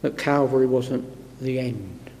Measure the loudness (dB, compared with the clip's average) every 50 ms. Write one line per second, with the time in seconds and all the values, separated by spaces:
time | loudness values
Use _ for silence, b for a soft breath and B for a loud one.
0 | -2 -2 -2 0 0 2 4 4 4 4 4 4 4 4 4 2 2 0 -4 -4
1 | -4 -8 -14 -18 -18 -20 -14 -8 -6 -4 -2 -2 -2 -4 -4 -6 -8 -10 -12 -14
2 | -16 -18 -18 -20